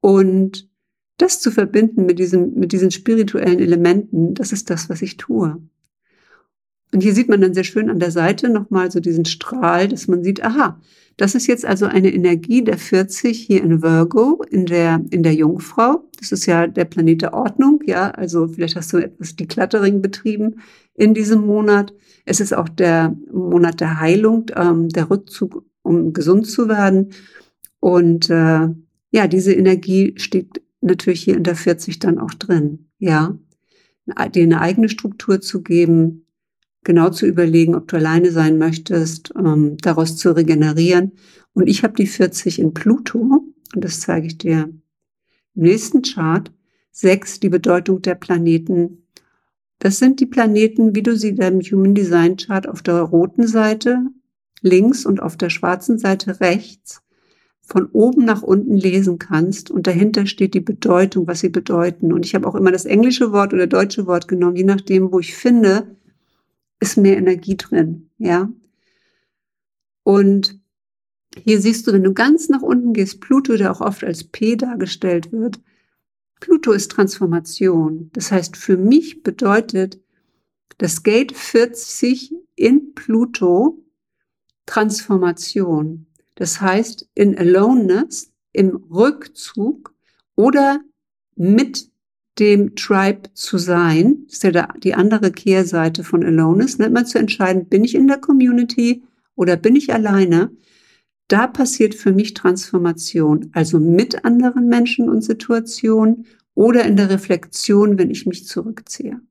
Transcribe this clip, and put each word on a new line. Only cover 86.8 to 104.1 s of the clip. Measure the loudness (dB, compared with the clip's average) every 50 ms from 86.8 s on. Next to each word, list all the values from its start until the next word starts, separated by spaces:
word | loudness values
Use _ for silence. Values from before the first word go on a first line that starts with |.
| -2 -4 -8 -20 -20 _ _
in | 2 2 2 2 2
Aloneness, | 2 4 4 4 4 4 2 2 2 2 0 0 0 -4 -8 -16 -16 _ _ _ _ _
im | _ 0 2 2 0
Rückzug | -4 -12 _ 0 2 2 2 2 -4 -12 -20 _ -20 -20 -14 -8 -6 -4 -4 -4 -6 -12 -20 _ _ _ _ _ _ _ _ _
oder | 2 2 4 4 4 2 2 0 -2 -6 _ _ _ _ _ _ _ _ _ _
mit | -4 0 2 4 2 2 0 -6 -14 -16 _ _ _ _ _ _ _ _ _ _ 0
dem | 4 4 4 4 2 0 -4
Tribe | -10 -4 -2 0 2 2 0 -2 -4 -10 -20 _
zu | -16 -10 -6 -4 -4
sein, | -2 0 0 2 2 2 2 4 4 2 2 0 -4 -16
ist | -12 -2 -2
ja | 2
da | 2 2 -2 -2 -10 -4
die | -4 -2 0
andere | 2 2 2 2 2 0 -2
Kehrseite | -4 -2 0 0 2 2 2 0 0 -2 -2 -2 -2 -6 -8
von | -2 -2 -2
Aloneness, | 0 2 2 2 4 4 2 2 2 0 0 -2
ne? | 0
Immer | 0 2 0 0
zu | 0 0 -2
entscheiden, | -2 -2 -2 -2 -2 0 0 -2 -2
bin | 0 0 2 2
ich | 2 2
in | 2 4 4
der | 2 0
Community | 0 2 2 4 4 4 2 2 0 -2 -2 -2 0 0 -2 -4 _ _ _ _ _ _ _
oder | -2 0 0 0
bin | 2 2 2 2
ich | 2 2 0
alleine? | -4 -2 -2 0 2 2 2 4 2 2 0 -2 -6 _ _ _ _ _ _ _ _ _ _ _ _ _ _ _
Da | 0 0 0
passiert | -2 -2 -4 -4 -4 0 0 0 0 0
für | -2 -2 0
mich | 2 2 0 -2 -8
Transformation, | -4 -2 -2 -2 -2 -6 -6 -4 -2 -2 -2 -4 -4 -10 -6 -4 -2 0 2 0 0 -2 -6
also | _ -4 -2 0 0 0
mit | 2 2 2 2 2 0